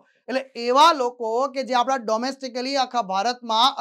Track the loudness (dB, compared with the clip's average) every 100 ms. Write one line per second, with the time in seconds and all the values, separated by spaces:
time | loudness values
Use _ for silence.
0 | _ _ -8 -6 -6 -8 0 6 6 4
1 | -2 -4 -4 -2 -2 -4 -2 0 0 -2
2 | -2 -2 -2 -8 -10 -8 -4 -2 -2 -2
3 | -2 -2 -2 -4 -2 2 2 2